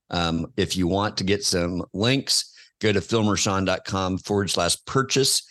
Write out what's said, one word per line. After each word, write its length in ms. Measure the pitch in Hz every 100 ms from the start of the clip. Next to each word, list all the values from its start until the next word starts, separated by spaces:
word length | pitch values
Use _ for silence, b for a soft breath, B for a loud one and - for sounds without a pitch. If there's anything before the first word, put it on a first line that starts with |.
| _
Um, 420 | 87 85 82 82 -
if 180 | 92 95
you 100 | 87
want 280 | 95 104 -
to 60 |
get 200 | 95 101
some 400 | - 90 87 90 -
links, 580 | 92 113 135 - - - B B _
go 100 | 110
to 80 | 98
filmersean 680 | - 113 107 95 107 95 92
dot 200 | 92 -
com 320 | 95 92 95
forward 320 | - 101 98
slash 260 | - 85 - -
purchase. 580 | 135 - 135 135 - B